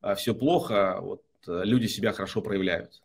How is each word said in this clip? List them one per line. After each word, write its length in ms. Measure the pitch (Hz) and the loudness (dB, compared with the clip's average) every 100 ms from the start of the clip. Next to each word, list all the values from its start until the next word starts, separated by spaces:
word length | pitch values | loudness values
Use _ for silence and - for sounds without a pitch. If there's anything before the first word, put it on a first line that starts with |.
а, 160 | 104 98 | -2 -2
все 180 | - | 0
плохо, 640 | 117 131 170 - 107 95 92 | 0 2 2 2 2 2 0
вот, 220 | 92 92 _ _ - | -6 -10 _ _ -8
э, 160 | 87 | -4
люди 220 | 98 123 110 | 2 2 2
себя 260 | - 107 | 0 -2
хорошо 300 | 101 95 110 | -2 -4 -4
проявляют. 580 | - 98 92 85 - _ | -2 0 2 0 -4 _